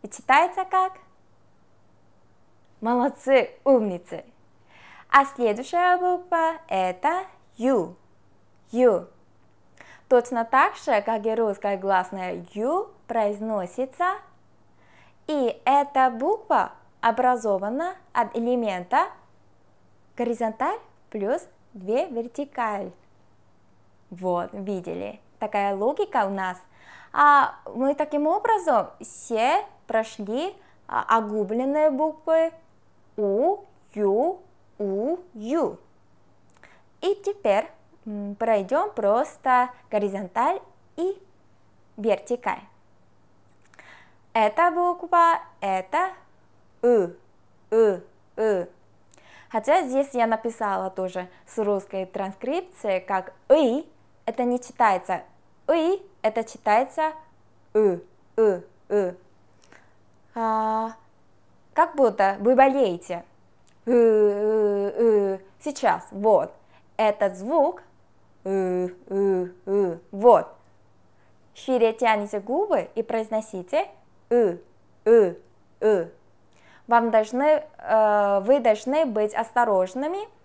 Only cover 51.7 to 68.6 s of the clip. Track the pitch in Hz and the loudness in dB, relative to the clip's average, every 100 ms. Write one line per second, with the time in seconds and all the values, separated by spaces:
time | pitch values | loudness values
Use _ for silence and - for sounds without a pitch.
51.7 | 196 190 190 185 202 190 196 233 330 370 | -2 -4 -10 -8 -8 -8 -8 -6 -6 -6
52.7 | - 220 185 185 190 185 - _ 302 269 | -8 -4 -4 -2 -4 -4 -20 _ 4 4
53.7 | 262 320 _ _ _ - 226 247 247 247 | 0 -6 _ _ _ -10 -4 -2 -2 -6
54.7 | - 226 190 - 175 - _ _ _ - | 0 0 0 -4 -8 -8 _ _ _ -2
55.7 | 330 320 381 - _ 220 220 226 - - | 0 0 -2 -8 _ -4 -4 -8 -6 0
56.7 | 214 269 - 311 311 - _ _ _ _ | 2 0 -4 -4 -4 -20 _ _ _ _
57.7 | 214 208 175 - _ _ - 220 185 - | 0 2 0 -8 _ _ 0 2 0 -8
58.7 | _ _ 208 185 175 _ _ _ _ _ | _ _ -2 -2 -8 _ _ _ _ _
59.7 | - _ _ _ _ _ 233 226 220 220 | -20 _ _ _ _ _ -6 -2 0 0
60.7 | 220 226 226 _ _ _ _ _ _ _ | -2 -4 -10 _ _ _ _ _ _ _
61.7 | - 339 - 247 208 196 196 208 262 269 | 0 2 4 2 4 0 2 4 6 6
62.7 | 269 226 175 - 170 - _ _ _ _ | 6 0 0 -8 -12 -12 _ _ _ _
63.7 | _ - 240 233 214 208 202 214 220 208 | _ 2 6 6 6 4 2 0 2 2
64.7 | 202 202 - 233 214 196 190 - _ 302 | 0 -2 2 4 4 2 -4 -10 _ -10
65.7 | 285 226 165 - 196 214 190 151 - _ | -2 0 0 -6 -2 4 4 2 -10 _
66.7 | _ _ - 214 208 202 180 208 320 285 | _ _ -2 0 0 -4 -4 -2 2 0
67.7 | 359 - _ _ _ _ _ 190 196 | -2 -18 _ _ _ _ _ -4 -2